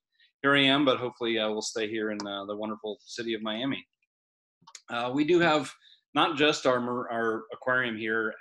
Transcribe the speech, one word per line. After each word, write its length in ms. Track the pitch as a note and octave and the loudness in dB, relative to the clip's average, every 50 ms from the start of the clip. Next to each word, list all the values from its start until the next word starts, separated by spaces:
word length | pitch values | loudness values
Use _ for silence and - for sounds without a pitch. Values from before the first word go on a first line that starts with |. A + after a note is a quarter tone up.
| _ _ _ _ _ _ _ _ - | _ _ _ _ _ _ _ _ 2
here 140 | C#3 C#3 | 4 4
I 60 | C#3 C#3 | 6 6
am, 220 | C3+ C3+ C#3+ D3+ | 4 4 4 4
but 140 | C3+ B2 A2+ | 4 2 2
hopefully, 400 | B2 B2 A#2+ - B2 A2+ A2+ A2 | 0 -6 -6 -4 -2 0 0 0
uh, 100 | G#2+ G#2+ | 0 0
we'll 140 | G#2+ G#2+ G#2+ | -2 -2 -4
stay 260 | - - A#2 A2 G#2 | -6 -4 -4 -4 -4
here 220 | A2+ A2 G#2+ G#2+ | -2 -4 -4 -4
in, 80 | G#2+ G#2 G2+ | -4 -6 -8
uh, 200 | G#2 G2+ G2+ G2 | -8 -8 -8 -8
the 100 | G2+ G#2 | -8 -8
wonderful 420 | G#2 G#2+ G#2+ G#2+ G#2+ - G#2+ G2+ - | -6 -6 -6 -6 -8 -8 -10 -10 -10
city 340 | _ - - - A#2 A#2 A2+ | _ -16 -12 -8 -6 -6 -6
of 80 | G#2+ A2 | -4 -4
Miami. 440 | A2 G#2+ A2 B2+ C#3 A#2+ F2+ - _ _ _ _ _ _ _ _ _ _ _ _ _ _ _ _ - - - _ - | -6 -6 -4 -4 -4 -6 -6 -10 _ _ _ _ _ _ _ _ _ _ _ _ _ _ _ _ -20 -20 -20 _ -8
Uh, 240 | A2+ A#2+ A#2+ B2+ B2+ | -6 -4 -4 -2 0
we 80 | C#3+ D3+ | 0 2
do 160 | D3+ F3+ E3+ | 4 4 6
have 340 | E3+ E3 D#3 D3+ C3+ C3 - _ _ - - _ _ _ - | 6 6 4 4 2 -2 -10 _ _ -20 -20 _ _ _ 2
not 200 | C#3+ D#3+ F#3 D#3+ | 2 2 2 2
just 300 | C3+ D3 D3+ D#3 - - | 2 2 2 2 2 2
our 140 | C3+ B2+ B2 | 2 2 2
mar-, 280 | A#2+ A#2+ B2 B2 A#2+ - A#2+ | 0 -2 -4 -4 -4 -4 -2
our 320 | A#2 A2+ A2 A2 A2 - - - | 0 0 0 0 -2 -6 -10 -14
aquarium 440 | - - B2+ B2+ B2+ B2+ A#2+ A2 | -8 -2 0 0 2 0 -2 -4
here 380 | G#2+ A2+ A2 A2 A2+ A2 A2 A2 - | -4 -4 -2 -2 -2 -2 -4 -6 -6